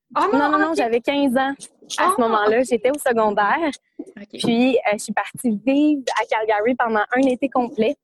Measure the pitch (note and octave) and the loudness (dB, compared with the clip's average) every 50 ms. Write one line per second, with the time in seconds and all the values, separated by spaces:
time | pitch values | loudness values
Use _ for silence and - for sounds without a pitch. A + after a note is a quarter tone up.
0 | _ _ - D4 D#4+ F#4+ A4 C#4 D4 C#4 - D4+ - D#4+ E4 - B3+ A3+ A#3 A#3+ | _ _ -2 0 0 2 2 2 2 2 2 2 0 0 0 0 0 0 0 0
1 | - - C#4 C#4+ C#4 C#4 A#3 C4 C4 C4+ C#4 - - - _ _ - - - - | 0 0 0 0 0 2 2 0 0 -2 -4 -8 -14 -20 _ _ -16 -12 -4 0
2 | D4+ F4+ G4 B3+ A#3 A3+ A3+ G#3+ G#3 G#3+ A3 A#3+ C4 - B3+ A3 - B3 D4 D4 | 0 2 2 2 0 0 0 2 2 2 2 0 2 0 0 0 0 0 -2 0
3 | - C4+ A#3+ A3+ A3 G#3+ G#3 G#3 G3+ G3+ A#3+ D4+ E4 D4 - - _ _ _ - | -2 0 2 2 2 2 2 0 0 0 0 0 -2 -4 -4 -6 _ _ _ -18
4 | - - - G#3 G3+ - - - - A3+ A#3 A#3 B3 C4 B3 - - G#3 G#3 G#3+ | -18 -16 -18 -20 -18 -16 -8 -4 -2 0 2 4 4 4 2 2 0 0 -2 -2
5 | - - G#3 G#3+ G3+ - - - - B3 G#3+ G3+ G#3+ B3+ C4+ C#4+ D4+ D4+ D4+ C#4 | -4 -4 -4 -4 -4 -6 -8 -6 -4 -2 -2 -2 0 0 2 2 2 2 2 0
6 | B3 - - G#3+ A3+ - B3+ A3 A3 A3 G#3+ G#3 G#3 A#3+ C4 - B3+ A3+ A3+ G#3+ | -2 -4 -4 -4 -2 -2 -2 -2 0 0 0 0 0 0 0 0 0 0 0 0
7 | G3+ - B3 B3+ C4+ C4 B3 - - C4 - C4 B3 A3+ - G#3+ G#3+ C#4 D4 - | 0 0 0 2 2 2 0 -2 -4 -2 -2 -2 -2 -2 -2 -2 -2 -2 -2 -4